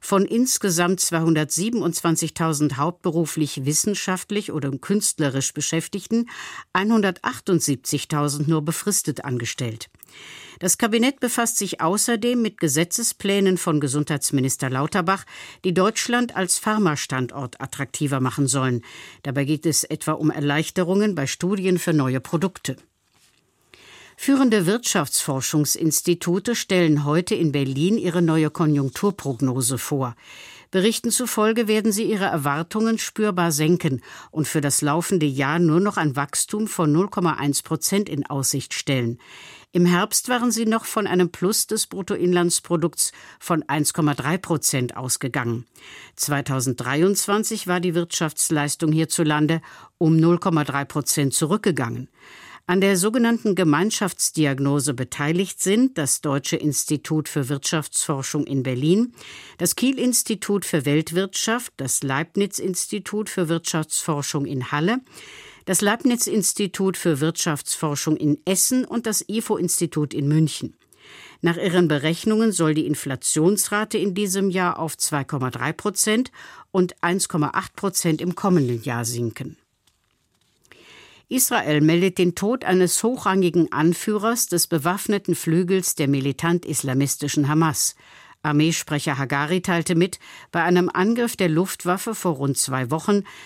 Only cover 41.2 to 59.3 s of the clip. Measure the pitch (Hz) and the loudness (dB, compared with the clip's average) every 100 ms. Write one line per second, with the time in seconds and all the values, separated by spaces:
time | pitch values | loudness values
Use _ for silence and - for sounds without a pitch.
41.2 | 175 - 180 220 - 214 - 180 185 202 | 2 2 0 0 0 -2 -4 -6 -4 0
42.2 | 180 175 175 - - 175 160 - - - | 2 4 2 0 -2 0 0 -2 -4 -6
43.2 | - - - 165 - 147 147 - 151 135 | -20 -12 -2 -2 0 -2 0 2 0 0
44.2 | 127 180 - 156 - 139 123 - 127 - | -2 -2 -2 -2 0 -2 -2 -4 -6 -4
45.2 | 135 135 117 117 - - - - - - | -2 -2 -2 -4 -8 -20 -20 -20 -18 -8
46.2 | - 143 139 131 127 123 123 143 185 196 | -2 -2 0 -2 0 -2 -2 2 2 2
47.2 | - 208 214 220 180 180 175 165 170 - | 0 0 0 -4 -2 -2 0 -2 -2 -2
48.2 | 156 - - 156 143 - 160 156 160 - | -2 -2 0 0 0 0 2 2 2 0
49.2 | 156 151 151 165 - - - - 165 160 | 2 2 2 0 -4 -20 -14 0 4 6
50.2 | 165 175 196 165 147 139 139 147 139 - | 6 4 2 0 0 -2 -4 -4 -2 0
51.2 | 139 - 151 214 208 147 117 117 131 _ | 0 0 0 0 0 0 -2 -6 -10 _
52.2 | - - - - - 185 196 190 202 240 | -20 -20 -20 -14 -2 2 4 4 2 2
53.2 | 233 233 214 180 175 147 202 - 196 - | 2 2 0 2 4 4 2 0 -2 -2
54.2 | - - 147 135 139 143 135 123 127 - | -4 0 0 2 0 0 0 -4 -6 -4
55.2 | 147 175 190 - 185 214 262 262 139 - | 0 0 -2 -4 0 2 2 0 -2 -2
56.2 | 151 139 - 160 151 135 - 147 - 156 | 0 -2 -2 -2 0 -2 -2 -4 -2 -4
57.2 | 147 151 127 143 - 165 143 - - 139 | -2 -4 -4 -4 -2 -4 -2 -6 -4 -4
58.2 | 131 151 139 135 127 127 151 196 240 - | -2 -4 -2 -2 -2 0 2 2 2 -4
59.2 | - | -20